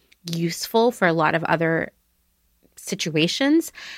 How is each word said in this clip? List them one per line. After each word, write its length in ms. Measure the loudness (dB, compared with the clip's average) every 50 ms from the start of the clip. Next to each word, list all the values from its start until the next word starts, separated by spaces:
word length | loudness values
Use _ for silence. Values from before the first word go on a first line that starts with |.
| _ _ _ _ -10 -6 -4
useful 580 | -2 -2 -2 -4 -6 -6 -2 0 2 2 2
for 160 | 2 2 2 2
a 40 | 4
lot 220 | 2 2 2 2
of 100 | 0 0
other 460 | 0 0 0 2 0 0 0 -2 -4 -8 _ _ _ _ _ _ _ _ _ _ _ _ _ _ _ _
situations. 960 | -18 -10 -8 -8 -6 -4 -2 0 2 2 2 0 0 2 2 4 2 2 -2 -8 -16 -16 -16 -18